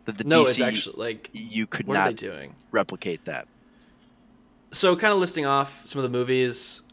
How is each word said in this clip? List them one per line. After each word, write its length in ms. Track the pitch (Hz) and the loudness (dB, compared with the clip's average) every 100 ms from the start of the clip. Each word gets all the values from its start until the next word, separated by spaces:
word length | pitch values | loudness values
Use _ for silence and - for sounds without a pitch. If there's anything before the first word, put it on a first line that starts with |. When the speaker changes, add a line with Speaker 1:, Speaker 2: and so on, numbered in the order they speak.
| - | -12
Speaker 1:
that 120 | 104 | -6
the 60 | |
Speaker 2:
No, 180 | 143 160 | 2 6
it's 80 | 139 120 | 6 4
Speaker 1:
D 80 | |
C 0 | |
Speaker 2:
actually, 320 | 117 107 - - | 2 0 -6 -6
like, 320 | 117 110 - | -8 -8 -12
Speaker 1:
you 340 | 110 113 110 107 | -14 -8 -4 -4
could 180 | - 98 | -4 -2
Speaker 2:
what 120 | 101 | 2
are 80 | 95 | 2
Speaker 1:
not 20 | |
Speaker 2:
they 60 | 110 98 | 0 -8
doing? 280 | 78 71 - _ | -10 -14 -20 _
Speaker 1:
replicate 540 | 107 95 92 95 82 - | -2 -2 -4 -6 -8 -6
that. 220 | 69 - _ _ _ _ _ _ _ _ _ _ _ _ | -10 -10 _ _ _ _ _ _ _ _ _ _ _ _
Speaker 2:
So, 240 | - 190 175 | 2 4 4
kinda 200 | 214 202 | 4 2
listing 300 | 175 165 139 | 2 0 0
off 400 | 139 139 - - | 2 0 -6 -10
some 140 | 143 | -4
of 40 | |
the 140 | 131 123 | -2 0
movies, 640 | 123 127 127 117 - - - | 0 2 2 0 -4 -6 -8